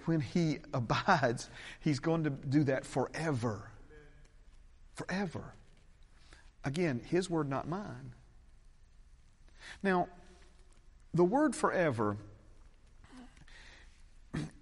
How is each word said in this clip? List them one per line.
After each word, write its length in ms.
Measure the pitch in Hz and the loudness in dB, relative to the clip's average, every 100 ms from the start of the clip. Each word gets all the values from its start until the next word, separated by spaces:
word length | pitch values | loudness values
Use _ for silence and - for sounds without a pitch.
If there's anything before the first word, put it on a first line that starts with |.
| - | 0
when 160 | 165 | 0
He 380 | 120 180 165 139 - | 2 2 2 0 -2
<laughs> 80 | |
abides, 760 | 135 110 143 - 170 123 127 - - - - | -4 0 2 4 4 4 0 -6 -14 -16 -2
He's 200 | 160 135 | 0 2
going 260 | 165 165 151 | 2 2 0
to 40 | |
do 360 | 135 135 143 139 | -2 2 4 4
that 200 | 135 - | 2 0
forever. 840 | 139 123 - 160 131 120 104 - - - - - - - - - - - - - | -2 -2 -2 -2 0 0 -2 -8 -18 -20 -20 -20 -20 -20 -20 -20 -20 -20 -20 -16
Forever. 640 | - 151 185 190 90 - - - - - - - - - - - - | -10 -4 -2 -2 -6 -10 -16 -20 -20 -20 -20 -20 -20 -20 -20 -20 -8
Again, 380 | 139 151 175 120 | -4 0 2 0
His 240 | - 175 185 | 0 0 2
word, 220 | 165 143 | 0 0
not 180 | 135 - | -2 -4
mine. 460 | 185 202 123 131 - - - - - - - - - - - - - - - - - | -6 -8 -12 -14 -16 -20 -20 -20 -20 -20 -20 -20 -20 -20 -20 -20 -20 -20 -20 -18 -4
Now, 280 | 196 180 175 - - - - - - - - - - | 2 2 0 -6 -20 -20 -20 -20 -20 -20 -20 -20 -2
the 100 | 160 | 4
word 320 | 180 254 302 - | 6 6 4 4
forever, 640 | 202 - 165 117 104 104 - - - - - - - - - 254 247 - - - - - - - - - - 151 151 - | 2 4 2 4 0 0 -6 -20 -20 -20 -20 -20 -20 -20 -20 -20 -20 -20 -20 -20 -20 -20 -20 -20 -20 -20 -10 -8 -8 -12